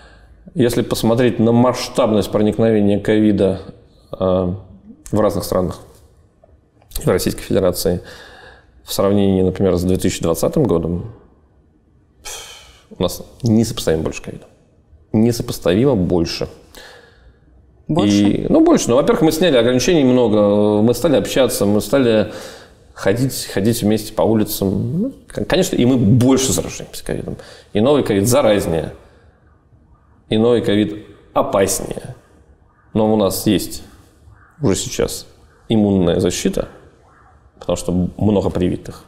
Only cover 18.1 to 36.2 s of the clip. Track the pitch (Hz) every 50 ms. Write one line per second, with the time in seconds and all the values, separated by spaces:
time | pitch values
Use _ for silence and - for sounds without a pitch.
18.1 | 101 101 101 - - - - - 214 330 320 349 302 - - - 120 139 - 214
19.1 | 233 - 160 160 156 - 185 170 135 117 113 123 127 127 - 190 180 156 135 127
20.1 | 123 127 120 110 104 107 104 101 104 104 104 107 107 104 107 120 117 - - 170
21.1 | 131 104 - - - 143 127 117 - - 101 101 104 104 101 - - 143 127 113
22.1 | 110 107 95 - - - - - - - - - - _ - - _ - - 98
23.1 | 104 120 139 127 - - - - - 104 98 120 117 - 98 104 110 107 107 -
24.1 | - - 82 104 113 107 104 - - - 101 95 101 101 113 120 139 175 226 269
25.1 | - - - - - - 104 - 143 180 180 - - - 120 123 135 120 - 98
26.1 | 131 110 123 135 131 - - - 95 - 80 - - - - - - - - -
27.1 | - - - - - - - - - - - _ - 101 110 139 151 131 95 -
28.1 | 104 98 101 117 120 147 131 110 104 98 82 85 82 80 73 - - - - -
29.1 | - - - - _ _ _ _ _ _ _ _ _ _ _ _ _ _ _ _
30.1 | _ _ _ _ 110 110 113 120 120 110 - 113 101 107 107 - 104 - - -
31.1 | - - _ _ - - - - - 98 98 95 - - - - - - - -
32.1 | - - _ _ _ _ _ _ _ _ _ _ _ _ _ _ - 107 107 107
33.1 | 110 107 98 92 - - - 110 98 85 - - - - - - - - - _
34.1 | _ _ _ - - _ _ _ _ - 143 104 92 - - 120 - - - -
35.1 | - - - - - _ - _ _ _ _ - 113 110 104 101 98 95 85 87
36.1 | 85 90